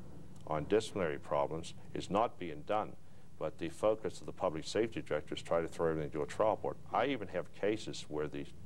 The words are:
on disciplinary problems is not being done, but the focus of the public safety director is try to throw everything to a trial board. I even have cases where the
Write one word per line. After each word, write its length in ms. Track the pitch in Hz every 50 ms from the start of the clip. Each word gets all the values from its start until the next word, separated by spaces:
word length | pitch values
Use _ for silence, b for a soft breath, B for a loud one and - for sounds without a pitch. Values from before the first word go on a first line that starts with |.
| - - - - - - - - -
on 180 | - 78 76 73
disciplinary 540 | - 101 113 110 - - 101 87 78 69 -
problems 560 | - - 76 73 69 69 78 82 90 - - B B B B
is 160 | - - -
not 280 | 90 104 120 123 - -
being 240 | 92 80 73 73 73
done, 280 | - 101 107 92 65 - - B B B B B B B -
but 180 | 78 78 - -
the 120 | 85 80
focus 500 | - - 107 107 110 - - 87 - -
of 60 | 76
the 60 | 76
public 320 | - - 95 90 82 76 -
safety 380 | - - 104 120 117 - 78
director 320 | - - 76 76 - - -
is 80 | -
try 180 | - - 85 85
to 60 | 82
throw 240 | - - - 82 82
everything 220 | 78 78 76 69
to 100 | 78 76
a 40 | 71
trial 280 | - - - 107 110 98
board. 220 | - - 67 - - - -
I 140 | 95 101 123
even 200 | 143 135 110 98 87
have 240 | 92 87 80 - -
cases 520 | - 98 104 110 107 - 78 73 - - -
where 200 | 76 76 76 73
the 180 | 71 71 71 - - - -